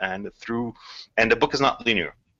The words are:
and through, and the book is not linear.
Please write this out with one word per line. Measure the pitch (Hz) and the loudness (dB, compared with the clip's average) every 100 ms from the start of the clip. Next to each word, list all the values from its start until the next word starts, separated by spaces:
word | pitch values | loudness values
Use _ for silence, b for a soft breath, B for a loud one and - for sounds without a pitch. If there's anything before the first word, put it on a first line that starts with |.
and | 95 95 101 - | -6 -6 -10 -12
through, | - 117 120 B B B B - | -6 -4 -4 B B B B 0
and | 113 | 2
the | 113 | 4
book | 147 | 2
is | 139 | 2
not | 139 - 117 | 2 2 0
linear. | 104 76 - _ | 0 -2 -8 _